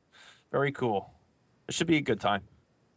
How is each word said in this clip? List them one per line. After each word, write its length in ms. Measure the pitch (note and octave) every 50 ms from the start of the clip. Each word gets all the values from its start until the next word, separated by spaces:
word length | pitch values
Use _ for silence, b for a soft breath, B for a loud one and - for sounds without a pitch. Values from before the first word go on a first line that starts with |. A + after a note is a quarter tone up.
| _ b b b b b b b b _
very 220 | - C3+ C#3+ C#3
cool. 380 | C#3 - C3 A#2 G#2 G2 - - - _ _ _ _ _ _ _ _ _ _ -
It 60 | -
should 120 | - E3+
be 100 | E3 D#3+ D3
a 40 |
good 180 | C#3 C3+ G#2 G2
time. 220 | - G2+ G#2 G2 - - - _ _ _ _ _ _ _ _